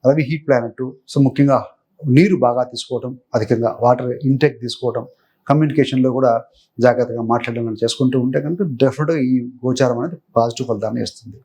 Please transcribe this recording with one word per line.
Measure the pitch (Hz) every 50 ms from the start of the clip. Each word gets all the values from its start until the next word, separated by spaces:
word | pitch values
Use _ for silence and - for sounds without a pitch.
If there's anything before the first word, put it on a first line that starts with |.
| _ 127
రవి | 143 156 147 123
హీట్ | 160 156 156
ప్లానెట్, | - 135 127 123 117 - - 131 127 131 _ _ _ -
so | 151 139
ముఖ్యంగా | 131 131 - 143 139 135 120 - - _ _ _ _ _ _ - 143 123
నీరు | 139 180 208 185 135 127
బాగా | 120 120 123 123 123 -
తీసుకోవటం, | 113 - - 127 117 123 127 131 127 _ _ -
అధికంగా | 120 110 - 127 113 117 110 - - 117
వాటర్ | 120 123 123 127 123 123 - 147 131
ఇంటేక్ | 135 127 151 147 135 117 120
తీసుకోవటం, | 120 - - - 123 110 120 107 - _ _ _ _ _ _ _ -
కమ్యూనికేషన్లో | 143 151 156 147 127 - 135 - 135 131 127 131 127
కూడా | 135 131 123 113 113 - _ _ _ _ _ _ - 117
జాగ్రత్తగా | 123 120 123 120 120 120 117 117 113
మాట్లాడడం | 120 120 120 - 117 120 117 117
అని | 110 107
చేసుకుంటూ | 113 117 - - 135 127 131 131 123
ఉంటే | 127 131 147 143
కనుక | 147 170 175 202 165 131 117
డెఫినెట్గా | 135 131 - 139 151 151 165 156 131 127
ఈ | 127 127 120 123 - - 120
గోచారం | 127 127 131 139 123 120 120
అనేది | 131 175 175 - _ _ _
పాజిటివ్ | 117 117 120 117 - 131 120
ఫలితాన్ని | 113 104 104 107 113 120 110
ఇస్తుంది. | - - - - 107 104 -